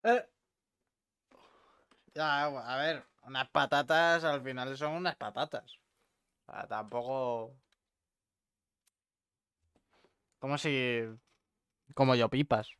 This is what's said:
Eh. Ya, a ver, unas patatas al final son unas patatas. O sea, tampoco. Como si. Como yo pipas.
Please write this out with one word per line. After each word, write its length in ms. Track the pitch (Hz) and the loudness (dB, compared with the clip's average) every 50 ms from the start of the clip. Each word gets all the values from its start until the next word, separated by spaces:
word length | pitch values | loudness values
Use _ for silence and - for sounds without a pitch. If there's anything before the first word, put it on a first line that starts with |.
| _ | _
Eh. 180 | 214 240 233 - - _ _ _ _ _ _ _ _ _ _ _ _ _ _ _ _ _ _ _ _ _ - - - _ _ _ _ _ _ _ _ _ _ _ _ _ | 4 2 2 2 -6 _ _ _ _ _ _ _ _ _ _ _ _ _ _ _ _ _ _ _ _ _ -20 -20 -20 _ _ _ _ _ _ _ _ _ _ _ _ _
Ya, 300 | 151 156 156 143 143 147 | -4 0 0 2 2 0
a 300 | 151 143 131 117 117 127 | -2 -2 -6 -6 -6 -4
ver, 280 | 131 143 160 160 139 - _ _ _ _ | -2 0 -2 -2 -4 -8 _ _ _ _
unas 260 | - 135 131 131 - | -8 -4 -4 -4 0
patatas 720 | _ 147 139 - - 143 143 123 160 160 170 170 170 170 160 | _ 0 2 4 2 2 2 4 4 4 6 6 4 4 4
al 180 | 160 147 139 127 | 0 0 0 -4
final 340 | 131 131 127 127 131 135 | -6 -6 -6 -6 -6 -6
son 160 | 135 147 151 156 | -6 -4 -4 -4
unas 220 | 170 180 175 151 | -2 -4 -4 -6
patatas. 640 | _ 127 107 101 123 143 147 - 120 - - - - _ _ _ _ _ _ _ _ _ _ _ _ _ | _ -10 -8 -4 -4 -6 -4 -6 -10 -12 -12 -20 -20 _ _ _ _ _ _ _ _ _ _ _ _ _
O 60 | - - | -14 -12
sea, 140 | - - - | -12 -8 -6
tampoco. 880 | - 107 107 104 117 120 120 127 135 135 127 123 120 117 110 113 - _ _ _ _ _ _ _ _ _ _ _ _ _ _ _ _ _ _ _ _ _ _ _ _ _ _ _ _ _ _ _ _ _ _ _ _ _ _ _ _ _ _ _ _ _ _ _ _ _ _ _ _ _ _ _ _ _ | -6 -8 -6 -6 -6 -6 -6 -4 -4 -4 -2 -4 -4 -4 -6 -10 -14 _ _ _ _ _ _ _ _ _ _ _ _ _ _ _ _ _ _ _ _ _ _ _ _ _ _ _ _ _ _ _ _ _ _ _ _ _ _ _ _ _ _ _ _ _ _ _ _ _ _ _ _ _ _ _ _ _
Como 200 | - 135 147 143 | -6 -4 -4 -2
si. 440 | - 160 143 131 127 123 120 117 113 113 110 110 _ _ _ _ _ _ _ _ _ _ _ _ _ _ - | 0 0 0 2 2 0 0 0 -2 -4 -8 -14 _ _ _ _ _ _ _ _ _ _ _ _ _ _ 0
Como 200 | - 139 131 127 | 2 4 4 6
yo 140 | 120 117 110 | 4 4 4
pipas. 400 | - 131 147 - 120 107 107 - - _ | 2 0 2 2 2 0 0 -4 -12 _